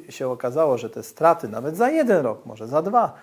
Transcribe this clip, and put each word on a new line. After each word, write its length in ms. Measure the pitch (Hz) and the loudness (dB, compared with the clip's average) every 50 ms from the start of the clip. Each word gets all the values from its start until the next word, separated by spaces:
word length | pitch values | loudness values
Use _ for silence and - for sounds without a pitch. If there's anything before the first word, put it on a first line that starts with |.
| - - | -10 -12
się 200 | - - 135 127 | -10 -6 -4 -4
okazało, 480 | 123 117 - 123 123 156 160 147 127 | -4 -4 -4 -2 0 2 2 2 2
że 120 | 113 107 110 | 0 -2 -6
te 140 | - - 107 | -10 -12 -14
straty 440 | - - - 156 170 165 165 - | -12 -4 2 4 4 4 2 -2
nawet 300 | 110 107 113 127 151 156 | -8 -8 -6 -6 -4 -2
za 120 | 185 233 262 | 0 0 2
jeden 340 | 320 320 294 233 202 165 135 | 2 2 4 4 4 4 2
rok, 220 | 113 110 - - | 0 -2 -6 -10
może 220 | 120 110 - 110 | -16 -14 -12 -6
za 140 | 117 135 156 | -2 -2 0
dwa, 320 | 160 196 226 240 214 151 - - | 0 2 2 2 2 0 -2 -8